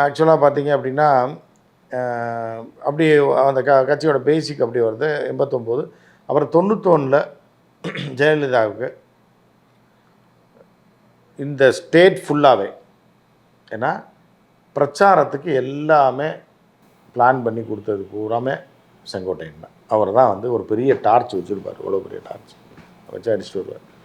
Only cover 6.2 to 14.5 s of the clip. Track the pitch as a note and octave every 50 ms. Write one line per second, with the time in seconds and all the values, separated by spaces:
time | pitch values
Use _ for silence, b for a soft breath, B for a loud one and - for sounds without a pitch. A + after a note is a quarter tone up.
6.2 | b - C3+ C#3+ D3 C#3+ - D#3+ F3+ G3 A3 G3 - F#3+ E3+ D3+ C#3+ C3+ C3+ D3
7.2 | - - - - _ _ _ _ _ _ _ _ - E3+ - - C3+ D3 C3 B2
8.2 | C#3+ D3+ D#3 D3+ D3 C3+ B2+ A#2+ A2+ G#2+ G2 G#2 A#2+ C#3+ - - _ _ _ _
9.2 | _ _ _ _ _ _ _ _ _ _ _ _ _ _ _ _ _ _ _ _
10.2 | _ _ _ _ _ _ _ _ _ _ _ _ _ _ _ _ _ _ _ _
11.2 | _ _ _ - C#3+ C#3 D3 C3 C#3 B2+ A2+ - - - - E3 F3+ F#3+ F#3 -
12.2 | - - D3 D3 C#3+ C#3 A#2+ G#2 G2 - - - _ _ _ _ _ _ _ _
13.2 | _ _ _ _ _ _ _ _ _ _ A2 G#2+ A#2 C#3+ E3+ - - - _ _
14.2 | _ _ _ _ _ _